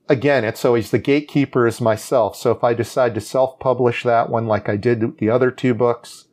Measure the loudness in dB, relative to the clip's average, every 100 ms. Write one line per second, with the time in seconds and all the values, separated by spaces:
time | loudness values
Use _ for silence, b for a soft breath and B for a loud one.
0 | -2 0 2 2 0 0 2 2 0 -2
1 | 2 0 0 -2 0 2 0 2 0 0
2 | 0 0 0 0 -2 0 0 0 -2 0
3 | -2 -2 -4 -2 -2 -2 -2 0 0 0
4 | 0 0 0 -2 -2 -2 -2 -2 0 0
5 | -2 -2 0 2 0 0 -2 0 0 -2
6 | -8 -20 -20